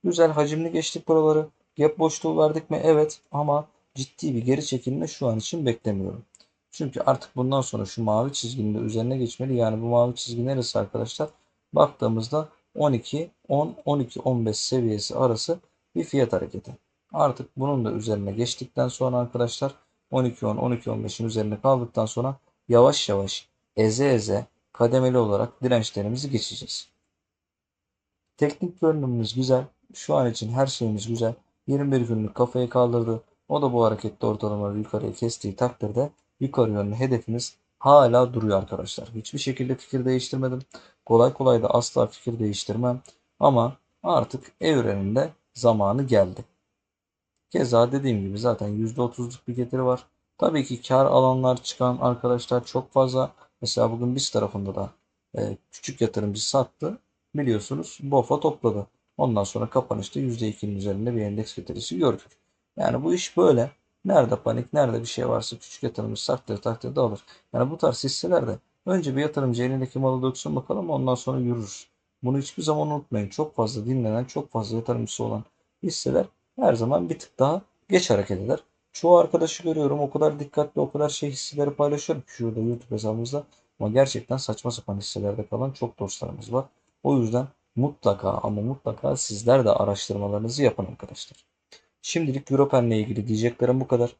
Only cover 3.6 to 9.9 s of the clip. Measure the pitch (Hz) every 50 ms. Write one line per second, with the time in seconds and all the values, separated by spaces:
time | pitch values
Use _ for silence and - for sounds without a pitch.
3.6 | 151 _ _ _ _ _ _ 135 131 - _ - - 156 127 117 117 123 131 143
4.6 | 151 - - 123 - 127 135 151 165 151 - - 143 123 110 110 107 - - 170
5.6 | 151 123 113 - _ 113 101 95 95 95 92 117 120 _ _ _ _ _ _ _
6.6 | _ _ - - 160 135 - - - - 131 - - - _ 131 127 131 135 135
7.6 | 127 - - 107 101 95 - - 113 107 107 110 123 143 139 - - 117 123 135
8.6 | 107 107 104 110 117 110 110 113 113 120 131 131 123 117 - - 127 135 131 120
9.6 | 117 110 110 110 113 117